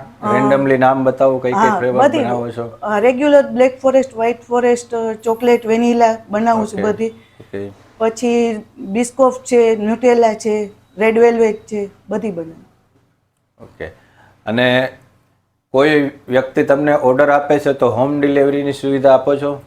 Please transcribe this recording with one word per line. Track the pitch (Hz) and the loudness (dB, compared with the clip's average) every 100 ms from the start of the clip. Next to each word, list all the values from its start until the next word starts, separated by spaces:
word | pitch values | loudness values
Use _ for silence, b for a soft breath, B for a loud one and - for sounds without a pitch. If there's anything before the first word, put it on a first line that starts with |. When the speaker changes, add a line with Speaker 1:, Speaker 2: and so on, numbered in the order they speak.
| - - | -6 -10
Speaker 1:
અ, | 156 127 | -2 0
Speaker 2:
randomly | 135 139 139 131 | 2 2 2 2
નામ | 131 131 | 2 2
બતાવો, | 131 127 135 131 | 0 2 0 0
કઈ | 127 | -2
કઈ | - | 0
Speaker 1:
હા, | 220 202 | 0 0
Speaker 2:
ફ્લેવર | 123 127 | 0 2
Speaker 1:
બધી. | 277 - | 2 0
Speaker 2:
બનાવો | 240 120 120 | -4 -4 -6
છો? | 117 117 - | -8 -12 -10
Speaker 1:
અ, | 208 208 | -6 0
રેગ્યુલર | 233 247 294 285 233 | 0 2 4 4 4
બ્લેક | 226 262 262 | 2 0 0
ફોરેસ્ટ, | 269 262 254 220 | 0 0 0 -2
વ્હાઇટ | 226 240 | -4 -4
ફોરેસ્ટ, | - 240 240 240 - | -4 -2 0 0 -4
અ, | 233 226 | -6 -6
ચોકલેટ, | 220 233 226 247 240 233 | -6 -4 -2 2 0 0
વેનીલા | 226 240 240 233 226 - | 0 2 2 2 0 -6
બનાવું | 208 233 226 208 | -2 0 0 -2
છું | 202 | -4
Speaker 2:
ઓકે. | 214 | -4
Speaker 1:
બધી. | 208 226 | -2 -6
Speaker 2:
ઓકે. | - _ - - 202 - - - - | -8 _ -20 -14 -12 -12 -16 -16 -4
Speaker 1:
પછી | 220 220 240 233 233 214 - - | -4 -2 0 0 0 -4 -10 -14
બિસ્કોફ | 190 202 240 - 254 254 | -6 -4 -4 0 0 -2
છે, | - 240 226 220 | -2 2 2 0
ન્યુટેલા | 208 226 247 233 226 | -2 0 2 4 2
છે, | 214 220 214 202 - _ 185 | 0 -4 -4 -6 -12 _ -2
રેડ | 220 226 | 0 4
વેલ્વેટ | 233 233 220 214 - | 4 4 0 -2 -8
છે, | 208 196 - - | -10 -10 -12 -10
બધી | 208 185 | -8 -6
બનાવું. | 170 165 160 - _ _ _ _ _ _ _ _ _ | -8 -12 -16 -20 _ _ _ _ _ _ _ _ _
Speaker 2:
ઓકે. | 107 - 80 - b b b b - | -20 -16 -16 -16 b b b b -6
અને | 113 127 127 131 - _ _ _ _ _ _ _ | -2 0 0 -2 -8 _ _ _ _ _ _ _
કોઈ | 131 151 151 139 - - | 0 2 2 0 -6 -4
વ્યક્તિ | 127 131 151 | -2 -2 -2
તમને | 143 143 147 | 0 2 2
ઓર્ડર | 147 127 131 147 | 2 2 2 2
આપે | 143 143 147 | 2 2 0
છે | 151 | 0
તો | 143 123 | 0 0
હોમ | 110 139 147 | 0 -2 0
ડિલિવરીની | 143 143 139 143 143 | 0 2 2 0 -4
સુવિધા | 135 139 139 135 | -4 -2 2 4
આપો | 131 131 139 | 4 2 -2
છો? | 143 139 | -2 -8